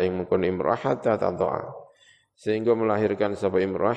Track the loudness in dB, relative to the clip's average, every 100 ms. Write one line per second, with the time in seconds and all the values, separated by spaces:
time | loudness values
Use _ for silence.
0 | 0 -2 -2 0 0 0 0 0 -2 -2
1 | 0 0 0 0 -2 -2 -6 -14 -20 _
2 | _ _ _ _ -4 0 2 2 2 2
3 | 2 2 -2 0 0 2 0 0 0